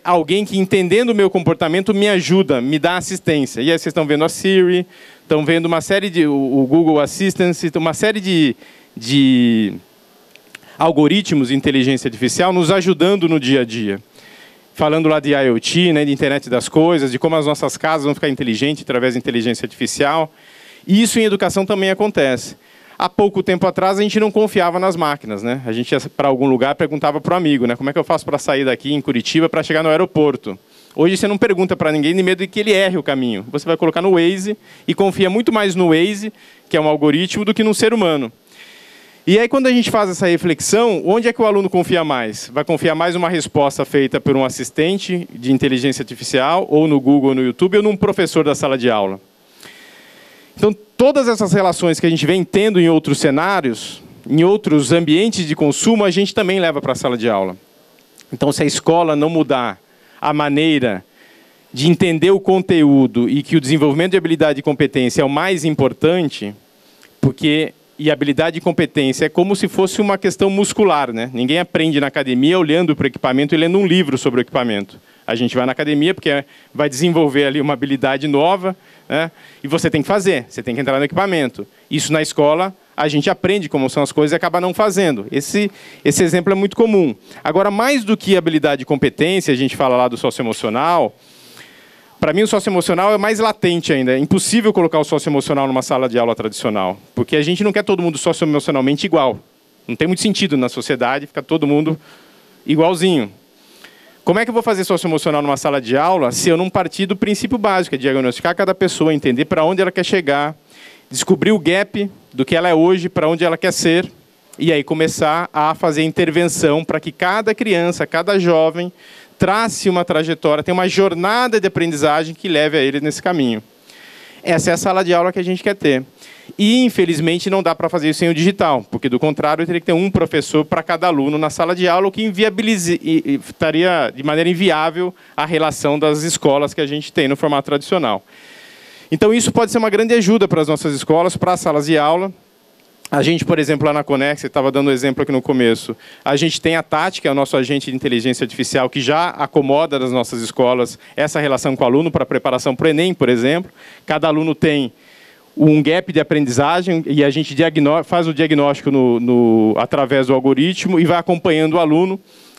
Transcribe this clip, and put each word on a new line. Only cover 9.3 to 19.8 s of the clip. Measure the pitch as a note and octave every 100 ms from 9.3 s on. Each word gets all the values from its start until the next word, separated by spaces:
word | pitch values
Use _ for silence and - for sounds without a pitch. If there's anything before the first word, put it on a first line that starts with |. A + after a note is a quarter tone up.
| B2+ A#2+ A2+ G#2 F2+ - _ _ _ _ - _ - - -
algoritmos | D#3+ D3 D3 F#3+ F#3+ D#3 B2
de | C3+
inteligência | D3+ C3+ B2+ C3+ C3+
artificial | A2+ B2 - F3+
nos | F3+ D#3+
ajudando | F#3+ F3 D#3+ E3+ G3+ E3+
no | D#3+
dia | B2+ C3+
a | A#2+
dia. | A2+ G#2 G2 - - - - - _ _
Falando | - D3+ D#3+ D#3
lá | D#3
de | C#3+
I | C#3+ C3+
O | A#2
T, | - E3 F3+
né, | D3+
de | D3
internet | C#3 D3 C#3+ C3+
das | A#2+ -
coisas, | D#3+ E3 E3+ C3+
de | B2
como | E3 D#3+
as | D3
nossas | D3 C#3+ -
casas | D#3 D#3+
vão | C#3
ficar | C#3+ D3+
inteligentes | C3 B2 G#2+ C#3 D3+
através | - B2 B2+
da | B2
inteligência | C3 A#2+ A#2 A2+ A2+
artificial. | -